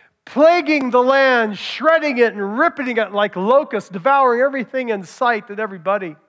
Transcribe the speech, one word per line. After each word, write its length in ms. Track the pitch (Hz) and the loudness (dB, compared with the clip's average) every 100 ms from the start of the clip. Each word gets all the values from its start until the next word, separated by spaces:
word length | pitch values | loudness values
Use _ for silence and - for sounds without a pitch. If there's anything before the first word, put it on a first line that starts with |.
| _ _ | _ _
plaguing 640 | - 247 320 349 294 302 254 | -6 2 4 4 2 -2 0
the 140 | 247 | 2
land, 560 | 247 269 269 247 220 190 | 4 4 4 2 0 -4
shredding 580 | - - 294 320 302 247 | -12 -4 2 2 2 2
it 160 | 233 | 0
and 260 | 202 196 220 | 0 -4 0
ripping 380 | 330 - 254 226 | 0 -2 -6 -4
it 160 | 202 | -2
like 240 | 202 208 180 | -2 -2 -2
locusts, 540 | 196 269 302 214 - | 2 2 2 -6 -8
devouring 500 | 185 247 277 254 240 | -4 0 2 2 2
everything 480 | 277 269 233 262 240 | 0 -2 -6 -6 -4
in 140 | 208 | -6
sight 480 | 170 - 240 220 - | -8 -4 -2 -2 -6
and 100 | 202 | -10
everybody. 560 | 220 190 170 202 180 147 | -8 -8 -4 -4 -6 -14